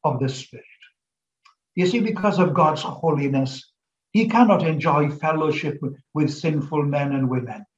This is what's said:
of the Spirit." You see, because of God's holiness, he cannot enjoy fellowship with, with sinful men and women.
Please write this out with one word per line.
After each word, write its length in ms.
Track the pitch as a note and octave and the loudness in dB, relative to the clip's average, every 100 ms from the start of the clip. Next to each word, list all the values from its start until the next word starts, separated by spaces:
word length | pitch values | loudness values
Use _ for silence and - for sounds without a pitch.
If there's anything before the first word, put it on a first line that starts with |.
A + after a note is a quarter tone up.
of 160 | D#3 C3 | -2 -2
the 100 | C3+ | -4
Spirit." 360 | - - - - _ - _ _ _ _ _ - _ _ - | -4 -14 -20 -20 _ -20 _ _ _ _ _ -20 _ _ -2
You 100 | F3+ | 0
see, 140 | A#3+ | 2
because 400 | G#3 A3 G#3 E3+ | -2 0 0 2
of 160 | E3+ - | 2 4
God's 260 | D#3 D3+ | 2 2
holiness, 880 | - - E3 D3 C#3 C3+ C3 - - _ _ _ _ | -6 -4 -2 0 0 0 -2 -6 -18 _ _ _ _
he 160 | G#3 A3+ | 0 2
cannot 380 | A3+ A#3 F3+ E3 | 4 6 4 2
enjoy 460 | D#3 E3 C#3+ D3 | 0 0 2 0
fellowship 680 | - D#3 D#3 D#3 - D3+ C#3+ | 0 -2 0 0 -2 -6 -6
with, 120 | C3 - _ D3+ | -8 -10 _ -2
with 180 | C#3 | -2
sinful 500 | - E3 D3+ - D3+ | 0 -2 -2 -2 -2
men 300 | C#3+ C#3+ C#3 | 0 -2 -2
and 160 | C3+ C3 | 0 0
women. 340 | B2+ A#2 G#2+ - | -2 -4 -12 -16